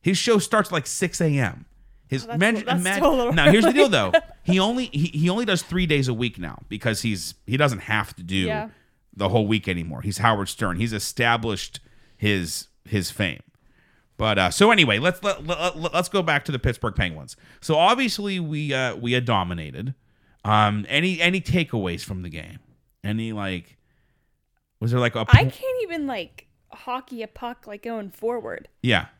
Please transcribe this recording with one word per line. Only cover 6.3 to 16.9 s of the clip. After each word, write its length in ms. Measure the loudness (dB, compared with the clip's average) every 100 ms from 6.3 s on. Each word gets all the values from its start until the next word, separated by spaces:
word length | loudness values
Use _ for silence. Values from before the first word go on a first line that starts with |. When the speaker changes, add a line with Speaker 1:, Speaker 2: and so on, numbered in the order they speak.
| -4
Speaker 1:
now 220 | -12 -12 -12
because 340 | -4 -2 0
he's, 320 | -2 -2 -6 -14 -4
he 100 | 0
doesn't 220 | 2 0
have 340 | -2 -2 -2 -10
to 60 |
do 240 | -4 -2 0
Speaker 2:
Yeah. 220 | -4 -8 -14 _ _ _
Speaker 1:
the 140 | -4 0
whole 180 | 2 2
week 220 | 0 -2
anymore. 320 | -4 -6 -8
He's 160 | -8 2
Howard 300 | 2 2 -2
Stern. 300 | -4 -4 -2
He's 160 | -2
established 840 | -4 -6 -2 2 2 0 -4 -6 -12 -20 -20 _ _
his, 520 | 0 0 -2 -8 -12 _ -4
his 240 | -2 -2
fame. 320 | -2 -4 -4 -16 _ _ _ _ _ _ _
But, 220 | 0 2
uh, 120 | 2
so 200 | 6 6
anyway, 280 | 6 2 0
let's, 240 | 0 -2
let, 240 | -4 -6 -6
let, 300 | -4 -4 -4
let, 160 | -4
let's 160 | -4 -2
go 140 | -2
back 240 | 0 -2 -2
to 60 |
the 60 | -4
Pittsburgh 360 | -4 -2 -4